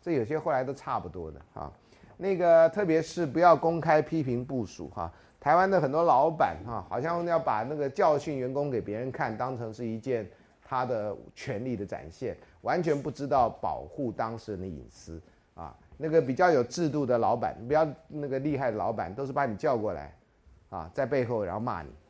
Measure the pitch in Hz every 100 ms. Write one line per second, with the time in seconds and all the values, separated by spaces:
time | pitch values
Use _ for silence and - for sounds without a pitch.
0 | - 156 110 156 160 135 131 139 - 120
1 | 92 90 80 73 - - 73 - _ _
2 | - - 185 190 175 165 165 196 196 160
3 | 160 - 160 139 175 160 165 170 165 156
4 | 151 165 131 120 135 135 101 - 78 -
5 | 85 - - _ 143 165 190 190 147 147
6 | 170 131 156 160 120 82 95 113 92 113
7 | 156 170 170 165 139 110 120 151 139 -
8 | 185 147 165 139 127 135 147 120 98 107
9 | 127 - 135 110 127 127 113 107 120 110
10 | 131 120 98 - _ _ - 131 127 117
11 | 104 57 - - - 107 131 113 98 -
12 | 71 - 117 87 - _ 107 160 170 143
13 | 147 131 139 143 113 - 98 67 73 -
14 | 127 - 113 113 - 98 92 76 58 -
15 | - 82 - _ _ - 80 - _ -
16 | 156 160 131 131 180 151 120 - 165 151
17 | 131 120 104 117 110 - 117 151 160 135
18 | _ 151 143 135 143 139 131 107 95 110
19 | 87 104 139 139 139 101 151 123 104 82
20 | 71 - _ _ _ - _ 95 80 -
21 | 131 139 120 117 98 98 120 92 73 -